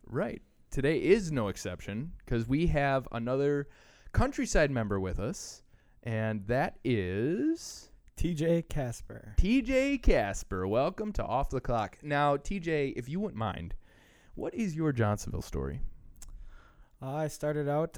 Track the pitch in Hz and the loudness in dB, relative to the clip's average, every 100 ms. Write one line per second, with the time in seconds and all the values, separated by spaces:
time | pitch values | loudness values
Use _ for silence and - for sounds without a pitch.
0 | - 131 165 - - _ _ - 131 151 | -6 -4 -4 -6 -14 _ _ 0 2 4
1 | 135 220 175 139 104 - 98 90 - 104 | 6 6 4 0 -2 -4 -8 -8 -8 -8
2 | 156 - - 117 113 139 170 151 139 135 | -8 -12 -2 -2 2 2 4 4 2 0
3 | 123 120 117 135 143 143 143 - - - | -2 -4 -2 2 2 0 -4 -14 -20 -20
4 | - - 254 285 254 196 147 127 107 101 | -2 2 2 0 0 4 4 2 0 0
5 | 92 - 107 190 - - _ - _ _ | 0 -2 -4 -6 -12 -16 _ -20 _ _
6 | 120 110 110 110 98 123 175 - 131 113 | -6 -2 -2 -2 -2 0 0 -2 0 0
7 | 90 95 127 202 302 330 - - - - | 0 0 0 0 0 -2 -6 -16 -20 -20
8 | - - 165 160 165 170 - 156 123 - | -20 -4 -2 0 2 2 0 -4 -4 -6
9 | - - - - 185 262 233 262 277 277 | -12 -14 0 4 6 4 4 2 2 4
10 | - 156 101 95 - 95 92 113 151 190 | 6 6 4 -2 -4 -2 2 2 2 -2
11 | 214 202 - 120 139 131 - 120 101 - | -4 -4 -2 -2 0 -2 -2 -2 -2 -6
12 | 147 143 147 143 - 196 165 156 139 - | -4 2 2 2 0 -4 0 0 0 -4
13 | 123 170 208 - 110 - 87 - - - | -6 -4 -4 -2 -4 -4 -6 -8 -10 -20
14 | - _ - - - - 208 156 156 127 | -20 _ -16 -8 -6 -2 -2 0 0 2
15 | 107 104 - - - 71 67 73 - - | 2 2 -4 -8 -6 -6 -4 -4 -6 -6
16 | - - - - - - - - - _ | -18 -18 -16 -14 -16 -18 -20 -20 -20 _
17 | 131 147 156 - 151 151 143 147 160 | -6 -4 -4 -2 -2 0 0 0 -2